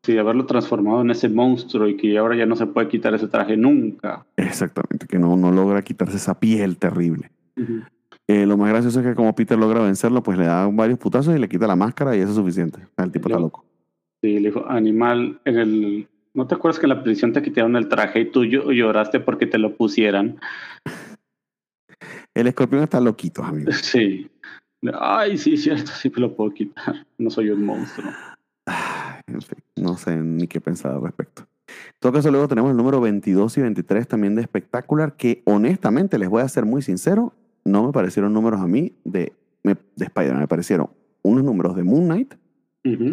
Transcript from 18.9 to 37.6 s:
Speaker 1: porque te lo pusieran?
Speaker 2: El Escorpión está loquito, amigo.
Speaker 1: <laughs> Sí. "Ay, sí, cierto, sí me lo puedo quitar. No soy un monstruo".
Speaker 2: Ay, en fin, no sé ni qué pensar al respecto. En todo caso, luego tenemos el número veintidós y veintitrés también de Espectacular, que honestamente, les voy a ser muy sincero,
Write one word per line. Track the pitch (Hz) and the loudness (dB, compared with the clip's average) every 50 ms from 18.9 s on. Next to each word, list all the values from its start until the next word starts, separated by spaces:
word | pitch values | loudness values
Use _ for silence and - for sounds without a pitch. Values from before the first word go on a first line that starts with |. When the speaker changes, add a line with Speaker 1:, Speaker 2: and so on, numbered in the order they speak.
| 104 107 107 - - 131 | 2 2 0 0 -2 -2
Speaker 1:
porque | - - 120 - 117 | 0 -2 -2 -2 -2
te | 101 - | 0 2
lo | 113 107 107 - | 0 0 0 0
pusieran? | - 117 104 101 117 110 104 98 98 104 120 - - - - - - - - - - _ - - - - - - _ _ _ _ _ _ _ _ _ _ _ _ _ _ _ - _ - - - - - _ _ | 0 -2 0 2 2 2 2 2 2 0 -2 -4 -8 -14 -14 -14 -14 -16 -18 -20 -18 _ -16 -16 -16 -18 -20 -20 _ _ _ _ _ _ _ _ _ _ _ _ _ _ _ -20 _ -20 -20 -20 -20 -20 _ _
Speaker 2:
El | 120 117 | 0 2
Escorpión | 123 - - 131 - 131 139 151 | 2 2 0 0 2 2 0 0
está | 151 - 127 | 0 2 2
loquito, | 123 113 107 - - 82 - - - | 2 2 0 -2 -8 -10 -8 -8 -8
amigo. | 87 80 76 73 - | -6 -6 -4 -4 -4
Speaker 1:
<laughs> | - - | -4 -4
Sí. | - - - 120 110 98 95 92 95 - _ _ - - - - _ _ _ _ - 123 - | -4 0 2 2 2 2 0 -4 -10 -16 _ _ -20 -20 -20 -20 _ _ _ _ -8 -8 -6
"Ay, | - - 67 202 220 208 208 208 | -4 -2 0 0 0 0 0 -2
sí, | 160 - 302 320 | 0 0 0 0
cierto, | 294 - - 151 - - - | 2 0 0 -2 -2 -4 -8
sí | - - - 131 - | -12 -6 -6 -4 -2
me | 123 | 0
lo | 123 110 - | -2 -2 -2
puedo | - 107 107 - | -4 -4 -4 -4
quitar. | - 107 101 - - - - - - - _ _ | -6 -8 -8 -8 -10 -8 -8 -8 -8 -12 _ _
No | - 117 110 | -6 -6 -4
soy | - - 110 107 | -2 -2 -2 0
un | 104 101 101 | 0 -2 -2
monstruo". | 98 107 110 - - - - 107 98 - - - - - _ _ _ _ _ _ | -4 -4 -6 -8 -10 -10 -12 -12 -12 -14 -14 -18 -20 -20 _ _ _ _ _ _
Speaker 2:
Ay, | - 92 90 - - - - - - 135 - - | -10 -8 -8 -8 -8 -10 -10 -12 -14 -16 -18 -16
en | - - - | -14 -12 -12
fin, | - - - - _ _ _ | -12 -14 -18 -18 _ _ _
no | - - 87 87 | -6 -4 -4 -4
sé | 87 - 90 85 | -4 -6 -6 -4
ni | 80 80 82 82 82 87 | -4 -4 -4 -2 -4 -4
qué | 85 - 82 | -4 -6 -6
pensar | - - 87 85 - 67 69 | -6 -4 -6 -4 -6 -6 -6
al | 69 | -4
respecto. | 64 - - - - _ _ - - _ _ _ _ - | -6 -8 -8 -10 -12 _ _ -20 -20 _ _ _ _ -20
En | - - - - _ _ | -20 -20 -20 -20 _ _
todo | - 123 123 | -2 2 2
caso, | 151 139 156 | 4 4 4
luego | 139 139 147 | 4 4 2
tenemos | 139 135 113 120 139 | 2 2 2 2 2
el | 131 | 2
número | 117 120 135 139 131 | 2 2 2 2 2
veintidós | 120 110 104 101 - 104 95 95 101 113 - | 2 0 0 -2 0 2 2 2 2 2 0
y | 143 | 0
veintitrés | 135 117 101 92 87 - 98 107 123 | 0 0 -2 -4 -2 0 0 -2 0
también | - - 107 101 98 104 | -2 -2 0 0 0 0
de | 113 | -2
Espectacular, | 120 - - 101 - _ - 120 - - 151 151 156 147 - | -2 -2 -6 -6 -6 _ -8 -8 -2 0 0 0 0 -2 -4
que | - - 120 117 - _ | -2 0 0 0 2 _
honestamente, | - 104 104 104 139 185 - - 107 107 143 190 190 - | 2 4 4 4 2 0 0 0 0 2 2 0 0 0
les | 113 95 92 | -2 0 0
voy | 104 113 | 0 0
a | 131 135 | 0 0
ser | - 131 110 | -2 -2 0
muy | 107 123 143 | 0 -2 -2
sincero, | 135 - 90 90 - 160 196 220 240 - _ _ _ _ _ _ | -2 -4 -6 -2 0 0 0 0 0 -2 _ _ _ _ _ _